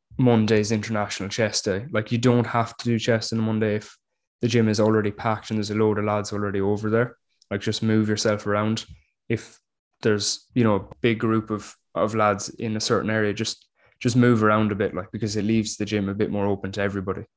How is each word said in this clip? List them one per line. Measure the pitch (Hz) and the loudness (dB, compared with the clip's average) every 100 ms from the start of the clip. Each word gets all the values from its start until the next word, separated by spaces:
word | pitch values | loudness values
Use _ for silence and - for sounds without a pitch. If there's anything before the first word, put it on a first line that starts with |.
| _ - | _ 2
Monday's | 127 117 107 110 104 | 4 6 4 2 2
International | 110 104 107 101 - 98 | -2 -2 -4 -4 -6 -6
Chest | - 107 - | -2 -2 -2
Day. | 107 95 131 | -2 -4 -4
Like, | 110 107 | -4 -2
you | 120 | 2
don't | 123 120 113 | 4 4 2
have | 120 113 - | -2 -4 -6
to | |
do | 120 113 | -2 -2
chest | 117 113 - | 2 0 0
on | 113 | -2
a | |
Monday | 110 110 107 104 | -2 0 0 -2
if | - - _ _ _ _ | -6 -20 _ _ _ _
the | 120 | 0
gym | 120 110 | 4 4
is | 107 | 4
already | 107 110 104 | 4 4 0
packed | 101 113 107 - | -2 -4 -4 -4
and | 110 | -4
there's | 101 | -2
a | |
load | 107 110 104 | 0 2 2
of | |
lads | 104 104 98 | 0 -2 -2
already | 104 104 98 | -4 -4 -2
over | 98 104 107 | 0 -2 0
there. | 113 123 - _ _ - | 0 0 -4 _ _ -8
Like, | 104 | -6
just | - 107 | -4 -2
move | 110 110 107 | 2 2 2
yourself | 104 113 104 104 | 0 0 0 0
around. | 104 107 110 - - _ _ - | 0 0 -4 -8 -18 _ _ -6
If | 117 - - _ _ _ _ | -6 -6 -20 _ _ _ _
there's, | 113 104 - - _ | 0 0 -2 -6 _
you | 127 | 0
know, | 113 98 | 2 2
a | 104 - | -2 -2
big | 120 113 | 0 0
group | 117 110 110 | 0 -2 -2
of, | 107 - - _ | -6 -10 -20 _
of | - 107 | -2 0
lads | 110 104 101 - | 2 2 0 -4
in | - 113 107 | -8 -6 -4
a | |
certain | - 113 101 | 0 0 0
area, | 110 104 | 0 -2
just, | 101 113 - _ _ _ - | -2 -6 -8 _ _ _ -6
just | 123 123 | 0 4
move | 120 113 | 6 6
around | 107 107 107 | 4 4 2
a | |
bit, | 101 98 | 0 -2
like, | 85 95 | -4 -8
because | 107 107 107 | -6 -4 -2
it | |
leaves | 101 113 107 - | 0 0 0 -4
the | 104 | -2
gym | 104 98 | -2 -2
a | |
bit | 98 - | -2 -2
more | 104 101 | 0 -2
open | 101 98 | -2 -4
to | 101 | -4
everybody. | 101 98 95 87 - | -2 -2 -4 -6 -10